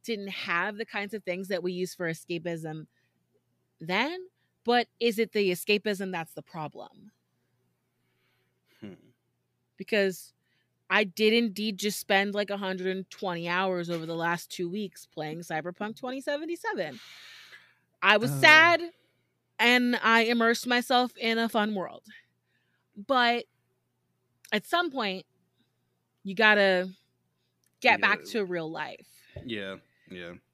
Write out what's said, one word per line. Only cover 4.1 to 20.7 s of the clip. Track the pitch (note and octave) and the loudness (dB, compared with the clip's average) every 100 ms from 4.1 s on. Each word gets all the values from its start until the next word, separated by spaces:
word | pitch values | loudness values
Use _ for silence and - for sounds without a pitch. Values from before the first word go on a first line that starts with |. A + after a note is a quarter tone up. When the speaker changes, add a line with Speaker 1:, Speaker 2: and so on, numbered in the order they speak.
| F4+ F#4 _ _ _ | -6 -12 _ _ _
Speaker 1:
But | - A#3+ A#3 _ | 2 2 0 _
is | A#3 G#3 | 0 0
it | A3 | -2
the | G#3+ G3 | 0 0
escapism | F3+ - G#3 G#3+ G3 F#3+ | 0 0 0 0 -4 -4
that's | F3+ E3 | -8 -10
the | - | -14
problem? | - E3+ D3 - D#3 - G#3 _ _ _ _ _ _ _ _ _ _ _ _ _ _ _ _ _ | -14 -12 -10 -12 -18 -20 -20 _ _ _ _ _ _ _ _ _ _ _ _ _ _ _ _ _
Speaker 2:
Hmm. | G#2 E2+ _ _ _ _ _ _ _ _ | -20 -20 _ _ _ _ _ _ _ _
Speaker 1:
Because | F#3+ G#3+ G3 F3+ - _ _ _ _ _ _ | -4 0 0 -2 -18 _ _ _ _ _ _
I | G3 | 0
did | G#3 E3+ G#3+ | 0 2 4
indeed | A3+ A#3 F#3+ G#3+ F#3+ | 4 2 -2 -6 -2
just | G#3 - | -4 -4
spend, | - G3 G3+ | 0 2 2
like, | G3+ G3 | -2 -4
a | G3 | -4
hundred | G3 F#3 F#3 F#3+ | -4 -4 -4 -6
and | F#3 | -10
twenty | - G3 E3+ E3+ | -8 -6 -6 -2
hours | F3 F#3+ F3+ E3+ | -2 0 -2 -4
over | E3+ D#3+ | -6 -6
the | |
last | E3 E3 E3+ - | -4 -2 -2 -6
two | - F3 | -8 -6
weeks | G3+ G3 - - | -6 -8 -12 -16
playing | - D3+ D#3+ | -10 -8 -8
Cyberpunk | E3+ D#3+ E3+ F3+ G#3+ A3 | -6 -6 -6 -8 -10 -10
twenty | B3+ C4+ | -10 -8
seventy-seven. | C#4+ C#4+ D#4+ E4+ A4+ G4 D#3+ A3 - - - - - - _ _ _ _ | -6 -6 -6 -8 -6 -6 -6 -10 -20 -20 -20 -20 -20 -20 _ _ _ _
I | F#3+ G#3+ | 4 4
was | B3+ | 2
Speaker 2:
Um. | G3 | 6
Speaker 1:
sad, | D#4+ D#4 E4 E4+ E4+ _ _ _ _ _ _ - | 10 10 8 4 -2 _ _ _ _ _ _ 0
and | A3+ B3 B3 A#3+ | 4 4 2 2
I | A3 A3+ | 4 4
immersed | A3+ A#3 A3+ A#3 | 4 2 2 2
myself | B3 | 0